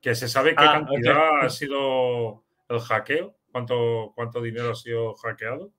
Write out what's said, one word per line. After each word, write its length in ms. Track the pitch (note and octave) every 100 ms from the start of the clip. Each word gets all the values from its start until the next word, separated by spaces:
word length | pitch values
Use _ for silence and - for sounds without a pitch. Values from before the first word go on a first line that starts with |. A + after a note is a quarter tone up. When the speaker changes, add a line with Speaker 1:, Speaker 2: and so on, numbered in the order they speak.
Speaker 1:
¿Que 140 | C3 A#2
se 120 | B2
sabe 240 | C3+ C#3+
qué 120 | D3
Speaker 2:
Ah, 160 | D3 D3+
ok. 60 | D3+
Speaker 1:
cantidad 520 | C3+ A#2+ C#3+ D#3+ D3+
ha 80 | C3
sido 960 | - C#3+ C#3 C3+ C3 B2+ A#2+ A2+ G#2+ _ _ _
el 100 | A#2+
hackeo? 560 | - A2 - D3 F#3+ _ _
¿Cuánto, 600 | B2+ A#2+ B2 A#2 A2+ G#2+ -
cuánto 260 | A#2 A#2+
dinero 300 | A#2 A2 A#2+
ha 40 | A2
sido 380 | A#2 A#2 A2+ G#2
hackeado? 580 | A#2 A2+ A2 C3+ G3